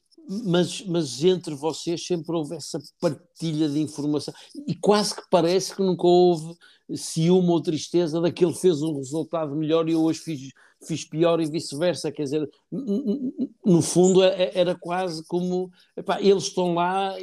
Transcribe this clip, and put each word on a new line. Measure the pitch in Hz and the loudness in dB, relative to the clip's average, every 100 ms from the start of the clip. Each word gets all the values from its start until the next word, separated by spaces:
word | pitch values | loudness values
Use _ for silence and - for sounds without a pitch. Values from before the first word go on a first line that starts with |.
| _ _ 311 | _ _ -12
mas, | 196 190 175 175 - 196 | -6 0 2 2 -2 -4
mas | 170 139 120 | -4 -4 0
entre | 180 180 170 | 2 2 -2
vocês | 139 160 - 165 165 - | -6 -6 -6 -6 -6 -4
sempre | 170 160 165 | -6 -4 -4
houve | 143 | -4
essa | 123 - 160 - - | -8 -10 -10 -12 -4
partilha | 175 127 _ - 165 151 156 | -4 -4 _ -8 -4 0 0
de | 143 | 0
informação | 147 147 147 147 - - - - - | -4 -4 -2 -2 -4 -14 -16 -12 -8
e | |
quase | - - 208 202 - | -2 2 2 2 -6
que | - | -4
parece | 180 170 185 185 | -2 2 0 -2
que | - | -2
nunca | 190 170 175 | -2 2 4
houve | 175 180 165 160 170 _ _ - | 6 6 2 -4 -18 _ _ -12
ciúme | - - 165 165 185 175 | -10 -6 0 4 4 4
ou | 165 | 2
tristeza | 175 151 - 170 170 170 | 0 -4 -2 0 0 0
daquele | 170 - 175 | 0 2 0
fez | 135 185 143 | 4 2 2
um | 160 139 | 0 -4
resultado | 131 160 - 165 151 151 | -6 -6 -4 -4 -4 -4
melhor | 156 165 165 | 0 2 2
e | |
eu | 160 | 2
hoje | 160 156 | 2 0
fiz, | - 139 135 - _ _ - | -6 -10 -12 -20 _ _ -8
fiz | 151 | -8
pior | - 156 170 165 | -6 0 2 2
e | 156 | 0
vice-versa, | 156 - 139 175 143 156 | -4 -8 -4 -2 -2 -6
quer | 143 | -6
dizer, | 143 156 147 _ - | -4 -2 -4 _ -12
n-, | 175 262 | -8 -4
n-, | 202 269 254 254 - | -2 -2 -4 -4 -6
n-, | - _ | -8 _
no | - 170 | 4 4
fundo | - 170 185 190 | 4 4 6 6
é, | 185 | 4
é, | 185 180 185 | 2 0 2
era | 180 | 0
quase | 175 170 180 185 160 160 | 0 -4 -4 -4 -6 -6
como, | 175 180 180 185 _ _ - | -4 -2 -2 -4 _ _ -10
epá, | 180 180 | -4 2
eles | 196 190 | 4 4
estão | - - 180 | 2 -2 0
lá, | 170 175 190 196 190 | 2 0 0 -4 -6